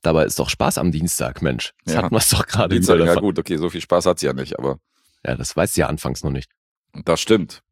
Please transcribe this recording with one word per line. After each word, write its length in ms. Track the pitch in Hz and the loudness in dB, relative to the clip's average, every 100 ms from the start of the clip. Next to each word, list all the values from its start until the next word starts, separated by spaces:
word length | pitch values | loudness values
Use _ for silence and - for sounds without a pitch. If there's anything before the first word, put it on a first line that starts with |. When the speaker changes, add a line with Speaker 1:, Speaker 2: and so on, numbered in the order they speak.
Speaker 1:
Dabei 220 | 85 80 | 2 2
ist 140 | 78 - | 2 0
doch 100 | 64 | -4
Spaß 300 | - - - | 0 -2 0
am 140 | 87 | 0
Dienstag, 500 | 78 85 - 60 - | 0 -2 -2 -4 -2
Mensch. 300 | 78 60 - _ | -2 -2 -6 _
Das 100 | - | -4
Speaker 2:
Ja. 80 | 80 | -2
Speaker 1:
hatten 120 | 87 | 0
wir's 160 | 110 - | 0 2
doch 160 | - - | 0 0
gerade 260 | 101 98 | 0 2
Speaker 2:
Dienstag, 200 | 95 90 87 | 2 4 4
Speaker 1:
wieder 100 | 82 | 6
Speaker 2:
ja 80 | |
Speaker 1:
davon. 80 | 87 | 4
Speaker 2:
gut, 140 | 101 82 | 2 -2
okay, 160 | - 85 | -2 -2
so 120 | 85 | -2
viel 120 | 87 | -4
Spaß 260 | - 87 90 | 0 2 2
hat 120 | 87 | 0
sie 60 | 71 | 0
ja 60 | |
nicht, 260 | 65 64 - | -4 -6 -6
aber 200 | 65 69 _ _ _ _ - | -6 -6 _ _ _ _ -6
Speaker 1:
Ja, 80 | |
das 220 | 64 65 - | -6 -4 0
weiß 180 | 87 | 0
sie 60 | - | 2
ja 80 | 71 | -2
anfangs 340 | 78 65 65 | -2 -6 -4
noch 80 | 76 | -4
nicht. 200 | 67 69 _ _ _ _ - | -4 -8 _ _ _ _ -12
Speaker 2:
Das 160 | - 82 | -2 -2
stimmt. 420 | - 110 82 - _ | 4 2 2 -10 _